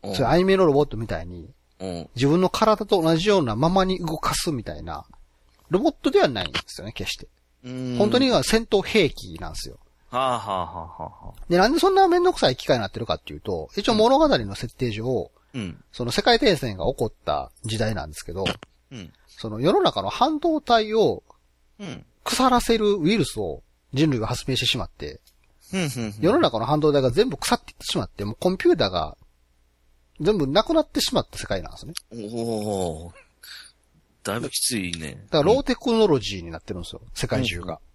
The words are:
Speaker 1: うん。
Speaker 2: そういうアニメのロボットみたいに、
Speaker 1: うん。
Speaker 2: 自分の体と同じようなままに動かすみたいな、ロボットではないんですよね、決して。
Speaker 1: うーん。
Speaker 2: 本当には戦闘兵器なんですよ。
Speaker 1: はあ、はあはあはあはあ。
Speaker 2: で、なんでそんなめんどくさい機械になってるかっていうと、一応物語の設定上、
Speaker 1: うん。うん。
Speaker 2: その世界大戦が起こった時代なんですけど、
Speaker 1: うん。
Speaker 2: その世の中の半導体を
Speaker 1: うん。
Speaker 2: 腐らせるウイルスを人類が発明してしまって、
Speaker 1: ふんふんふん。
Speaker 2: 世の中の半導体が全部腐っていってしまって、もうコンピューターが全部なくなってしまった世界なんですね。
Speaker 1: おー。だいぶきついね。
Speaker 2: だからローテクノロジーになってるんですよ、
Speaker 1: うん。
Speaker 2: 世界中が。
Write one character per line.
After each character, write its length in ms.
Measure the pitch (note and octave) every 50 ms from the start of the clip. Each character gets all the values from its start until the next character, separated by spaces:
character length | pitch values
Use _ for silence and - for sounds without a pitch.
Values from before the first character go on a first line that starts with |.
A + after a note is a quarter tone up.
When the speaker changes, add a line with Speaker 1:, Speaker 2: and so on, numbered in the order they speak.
| -
Speaker 1:
う 80 | G2+
ん。 40 | G2
Speaker 2:
そ 80 | F#2 B2+
う 20 |
い 40 | -
う 20 |
ア 60 | C#3+ E3+
ニ 80 | F#3
メ 120 | F#3+ F#3+ F#3+
の 80 | F#3+
ロ 80 | D#3+ C#3
ボ 100 | C#3+ D3
ッ 20 |
ト 120 | - - G#2+
み 100 | A#2 G#2+
た 140 | F#2+ D#2+
い 60 | D2+ E2+
に、 220 | F2+ E2+ D#2+ - - _ _ _ _ _
Speaker 1:
う 80 | F#2 F#2+
ん。 220 | F2+ E2+ D#2+ - -
Speaker 2:
自 120 | A#2+ C3 C#3
分 140 | D3+ F3+
の 80 | F#3 F3
体 360 | - - A3 A3 G#3+ G3+ G#3+
と 160 | G3 A3 F#3+
同 140 | D#3+ D#3+ E3
じ 140 | D#3+ F3 G#3+
よ 100 | G#3 G3
う 40 | D3+
な 120 | A#2+ G#2+
ま 140 | A2 C#3+ E3
ま 160 | F#3 F#3+ F#3+
に 140 | F#3 F#3+ F3+
動 180 | F3 D#3+ D#3+ D#3
か 160 | - - D#3
す 180 | - - F3+
み 120 | D3+ B2 G#2
た 140 | - E2+ D2+
い 60 | D#2+
な、 220 | E2 D#2 C#2+ - _ - - - _ _ _ _ _ _ _ _ _
ロ 100 | D#3+ F#3
ボ 100 | B3+ D#4+
ッ 60 | C#4+ -
ト 100 | - C#4+
で 80 | C#4 G4+
は 80 | F#4 E3
な 160 | B2+ G#2 F2+
い 60 | D#2+
ん 20 |
で 80 | - - - -
す 140 | - -
よ 60 | D#2+ G#2+
ね、 60 | -
決 180 | - - -
し 60 | - -
て。 100 | - - _ _ _ _ _ _ _
Speaker 1:
う 60 | B2
ー 260 | B2+ B2+ B2+ B2+ B2
ん。 20 | A#2+
Speaker 2:
本 140 | - A#3
当 80 | A#3 B3
に 100 | C4+ C4
は 120 | G#3 D#3+ C3
戦 220 | - - A3 A3+
闘 160 | - - G3
兵 280 | F#3 - - A3 F3+ B2+
器 280 | - - - F#2+ D#2+ D#2
な 100 | F2+ D#2+
ん 40 | D#2
で 20 | -
す 120 | - B1+
よ。 80 | A#1+ - - _ _ _ _ _
Speaker 1:
は 260 | - B2 C3+ C3 B2
あ、 40 | A#2
は 140 | G2+ G#2 G2
あ 60 | F#2
は 40 | F2
あ 20 |
は 280 | F2+ F#2 F2 E2 E2 E2 -
あ 40 | D#2
は 300 | - - - - - - -
あ。 40 | - -
Speaker 2:
で、 80 | E3+ F3
な 100 | F#3+ A3+
ん 60 | D4
で 60 | E4+
そ 100 | - G4
ん 60 | F#4+
な 120 | F#4+ F#4+ F#4
め 120 | E4+ F4+
ん 40 | F4
ど 100 | F#4 F4
く 60 | -
さ 100 | - D#3
い 60 | B2+
機 100 | - -
械 120 | - D3 A#2+
に 40 |
な 60 | G#2+ F#2+
っ 40 |
て 80 | - -
る 60 | F#2
か 100 | - E2
っ 60 | D2+
て 120 | _ - D2
い 40 | D2+
う 20 |
と、 280 | - G#2+ F#2+ E2 D#2 - -
一 140 | - G3+ -
応 40 | A#3
物 240 | G#3+ G#3+ A#3 C4+ C#4+
語 100 | D#4+ D4+
の 280 | B3 C#3+ A2+ G2 G2
設 200 | - - A#2 -
定 160 | _ B2+ A#2+
上、 400 | G#2+ G#2 A2 B2+ C3 A2 D#2+ - _ _ _ _ _
Speaker 1:
う 40 | C3
ん。 40 |
う 20 | G#2
ん。 200 | F2 - - _ _
Speaker 2:
そ 140 | _ - A#2+
の 60 | A#2+
世 100 | - -
界 180 | - - A#3+ A3+
大 160 | - B3 F#3 C3
戦 200 | - A#2+ G2+ F#2+
が 80 | E2
起 100 | - -
こ 100 | - B2 G#2+
っ 40 | - _ _
た 260 | - D2 C#2+ C2 - _ _ -
時 140 | G#2+ G#2+ G#2+
代 180 | A2 A2 A2
な 100 | F#2 D2+
ん 40 | D#2
で 60 | D2+
す 80 | - -
け 100 | - E2+
ど、 120 | F#2+ F#2+ - - - - _ _ _ _ _
Speaker 1:
う 40 | C3+
ん。 160 | A#2+ F#2 D#2+ _ _ _ _
Speaker 2:
そ 220 | - - - A2
の 100 | G#2+ A2
世 140 | B2 D#3+ A#3
の 80 | G4+
中 200 | F#4 - - -
の 80 | F#3+ -
半 260 | - - B3 C#4+ D#4
導 260 | D4 - E4+ D#4 D4+ -
体 300 | - A#3+ A3+ A3 G#3+ G#3+
を 300 | A3+ G3+ C#3 G2+ - _ _ - _ _ _ _ _ _ _ _ _
Speaker 1:
う 60 | G#3
ん。 200 | F3 - - - _ _ _ _
Speaker 2:
腐 260 | - - - B3+ C4
ら 120 | B3 A#3+
せ 160 | - - A#3 A3+
る 200 | G#3+ G#3 G3+ G3+
ウ 100 | D3 E3
イ 80 | G#3+ A3
ル 80 | D3
ス 140 | - - A2
を 240 | G2+ E2+ D2 B1 _ _ _ _ _ _ -
人 160 | C3 D#3 D#3+
類 80 | C3+ A#2
が 80 | G#2+ G#2+
発 160 | B2 - - -
明 80 | C3
し 40 | B2
て 60 | -
し 120 | - - B2
ま 80 | F2+
っ 40 | -
て、 320 | _ _ - D2 - - _ _ _ _ _ _ _ _ _ -
Speaker 1:
ふ 60 | - F#3+
ん 120 | F3+ D3
ふ 120 | B2+ B2+
ん 100 | A#2 G#2+
ふ 80 | G2+ G#2+
ん。 20 |
Speaker 2:
世 120 | C3 E3+ A3+
の 60 | F4
中 200 | D#4 D#3 A#2+ A2
の 60 | A2+
半 140 | C#3 D3 D3+
導 120 | D3 D3+
体 100 | C#3 C#3
が 80 | C3 B2+
全 200 | B2 F3+ A3+ C4
部 80 | E3+ -
腐 180 | - - B3
っ 60 | A#3
て 100 | _ -
い 20 | -
っ 40 | _
て 80 | -
し 120 | - - E3+
ま 60 | G2+
っ 60 | -
て、 160 | _ - G2+
も 80 | G#2 G#2
う 40 | _
コ 120 | - F3+
ン 60 | F#3 F#3
ピ 120 | - F4
ュ 40 | F4+
ー 40 | E3
タ 80 | A#2+
ー 40 | G2
が 280 | F#2 F2 D#2 D2+ - _ - _ _ _ _ _ _ _ _ _ _ _ _ _ _ _ _ _ _ -
全 180 | D3+ F3+ A3 G3+
部 80 | D3
な 180 | C3 C#3+ F#3+ A3
く 100 | - E4
な 80 | D#4+
っ 60 | D4+ _
て 120 | - D4
し 140 | - - -
ま 60 | F#3+
っ 60 | - _
た 80 | - -
世 100 | - -
界 160 | G#2 F#2+ E2+
な 60 | -
ん 20 |
で 60 | - -
す 80 | - -
ね。 60 | E3+ - _ _
Speaker 1:
お 960 | A2+ A#2+ G#2+ G#2 A#2 A#2 A2+ A#2 A#2 G#2+ G#2 G#2+ G#2 F#2+ F#2 F2 D#2 D#2 E2+ E2+
ー。 20 | - - _ _ _ _ - - - - - - _ _ _ _ _ _ _ _ _ _ _
だ 120 | - G2
い 40 | A#2
ぶ 80 | E3 C#3+
き 100 | - -
つ 180 | - - B2+ G#2+
い 140 | F#2+ F2+
ね。 340 | E2+ E2 D#2+ D2 - - - -
Speaker 2:
だ 80 | - D#3+
か 60 | C#3+
ら 80 | E3+ A3+
ロ 80 | C4+
ー 20 | C#4
テ 120 | - B3
ク 180 | - - - A3+
ノ 120 | A3+ A3
ロ 140 | G3 D#3 C3
ジ 180 | A2 - G2+ F#2+
ー 40 |
に 100 | E2 E2+
な 80 | D#2+ D#2+
っ 20 |
て 120 | _ - G2+
る 80 | F2+
ん 20 | F2
で 60 | -
す 40 | -
よ、 80 | D#2
Speaker 1:
う 40 | -
ん。 40 | - -
Speaker 2:
世 140 | - - -
界 180 | - - B2+
中 160 | A#2 E2+ F2
が。 180 | F2 F2+ D#2+ - _ _ _